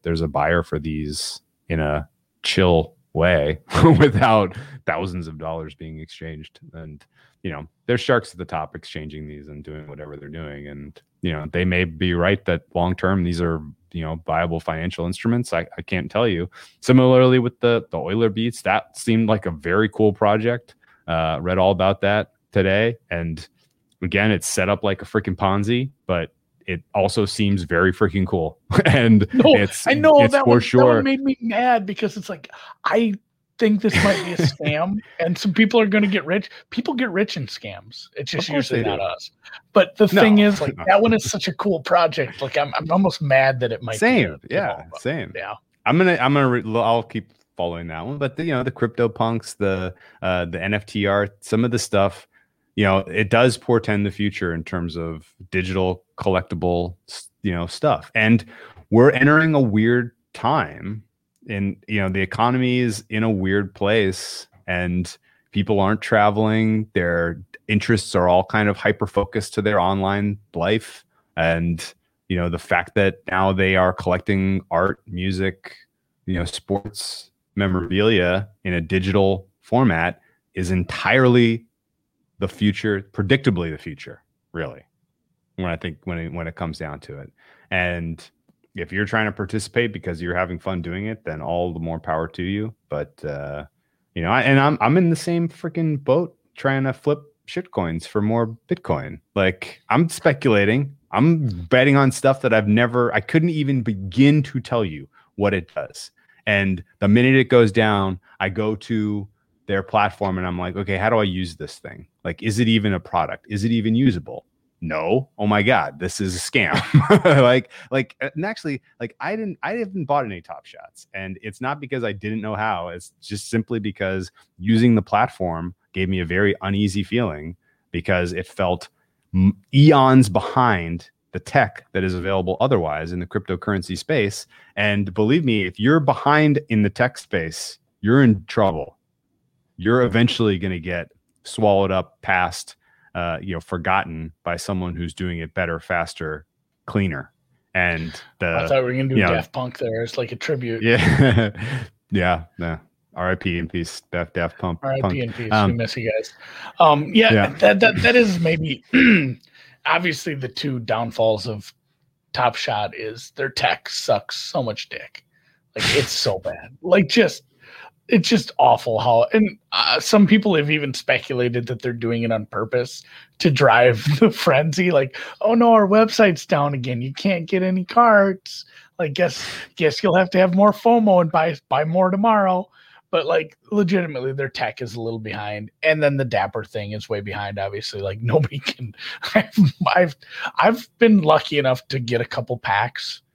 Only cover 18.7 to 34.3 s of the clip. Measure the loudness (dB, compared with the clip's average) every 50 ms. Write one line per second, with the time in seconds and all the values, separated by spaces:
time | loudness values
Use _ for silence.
18.7 | -2 -2 -2 _ -14 -8 -2 0 2 2 2 2 0 0 -2 -6 -8 -6 -4 -2
19.7 | 0 0 0 0 0 2 2 2 2 2 2 2 2 2 0 -2 -4 -4 -8 _
20.7 | _ _ _ _ _ _ -8 -4 -2 -2 -2 -2 -2 -4 -2 -2 0 2 2 2
21.7 | 2 2 2 0 0 0 0 0 0 0 -2 -6 _ _ _ _ -2 0 0 2
22.7 | 2 2 0 0 -2 -6 _ -8 -8 -6 -6 -6 -8 -10 -12 -18 _ _ _ _
23.7 | _ _ _ _ _ -8 -6 -2 0 2 2 2 2 0 -2 -4 -4 -2 0 0
24.7 | 0 0 -2 -4 -4 -4 -6 -4 -4 -4 -2 -2 -4 0 0 0 0 0 0 0
25.7 | 0 -2 -2 -4 -10 _ _ -4 -4 -4 -4 -6 _ _ _ _ _ _ -10 -10
26.7 | -10 -10 -8 _ -2 0 0 0 0 -2 -2 -2 0 0 0 0 0 0 -2 0
27.7 | 2 4 4 4 4 2 0 0 2 0 -2 0 -2 -2 -4 -4 -8 _ _ -2
28.7 | 2 4 4 6 6 6 6 6 6 6 4 4 2 4 6 6 6 6 4 2
29.7 | -2 -4 0 0 2 4 6 6 8 8 6 6 4 4 4 6 4 4 4 4
30.7 | 4 6 6 6 6 4 2 0 0 0 0 -2 -2 -2 -4 -4 -2 0 2 2
31.7 | 2 0 -2 -4 -6 -4 -4 -6 -6 -6 -12 -12 -12 -14 -14 -20 -20 -20 -20 -20
32.7 | -12 _ -4 0 2 2 2 0 -2 -4 _ _ _ _ _ _ _ 0 2 2
33.7 | 2 2 0 0 0 2 2 2 2 0 -2 -6